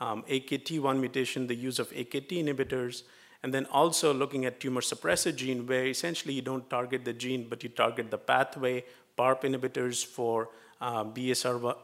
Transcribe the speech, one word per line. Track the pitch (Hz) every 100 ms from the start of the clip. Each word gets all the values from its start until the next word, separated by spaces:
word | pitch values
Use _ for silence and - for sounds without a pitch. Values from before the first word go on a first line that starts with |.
um, | 117 107 123
A | 135
K | 131 139
T | - 160
one | 139 135
mutation, | 127 135 123 135 127
the | 120
use | 127 127
of | 117
A | -
K | 123 139
T | 139 175
inhibitors, | 151 135 131 127 123 123 - - - -
and | 131
then | 135 131
also | 139 165 160 156
looking | 135 139 139 127
at | -
tumor | 135 127
suppressor | - - 165 175 180
gene, | 139 131 123 123
where | 127 131
essentially | 127 170 165 151
you | 135
don't | 127 131 120
target | 123 123 131 123
the |
gene, | 117 123 127 117
but | 117
you | 117
target | - 113 117 110
the | 107
pathway, | - 127 135 147 127 127 123 - _ -
parp | 127 131
inhibitors | 143 131 127 135 123 120 -
for, | - 117 113 113 - - -
uh, | 123 117 107
B | 117 127
S | 123 127
R | 123
one, | 120 -